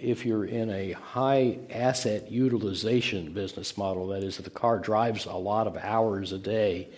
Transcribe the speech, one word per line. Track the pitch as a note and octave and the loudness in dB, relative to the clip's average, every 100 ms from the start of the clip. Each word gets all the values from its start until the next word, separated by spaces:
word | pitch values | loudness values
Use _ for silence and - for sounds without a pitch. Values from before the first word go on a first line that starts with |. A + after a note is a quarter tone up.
if | - A#2 | -2 -2
you're | A#2+ G#2+ F#2+ | 0 0 0
in | A#2 A2+ | -2 -2
a | G2 F#2+ | -2 -4
high | E2+ - B2 C3+ C3+ B2+ - - | -6 -6 0 4 4 4 2 -6
asset | A#2 B2+ B2+ A#2 G#2 - | 0 2 2 0 -2 -2
utilization | A2+ C3 A#2 G2+ F#2 A2 B2 - G2+ D#2 | 2 4 4 0 -2 2 2 2 -2 -4
business | F#2 F#2+ - - - | -6 -6 -6 -8 -2
model, | G2 F#2 F#2 | -2 -2 -2
that | G2 | -2
is, | G2 - | -4 -6
if | |
the | - | -10
car | - A#2 A2 | 0 2 2
drives | F2 G#2+ A#2+ G#2+ G2 | 2 2 2 0 -4
a | |
lot | F2+ F#2+ G#2+ G#2+ | -4 0 2 0
of | E2+ | -2
hours | G2 A2+ A2+ G2 F#2 | -2 2 2 0 -4
a | F#2+ | -6
day | G2 A2 G#2 F2+ - | -2 2 2 0 -6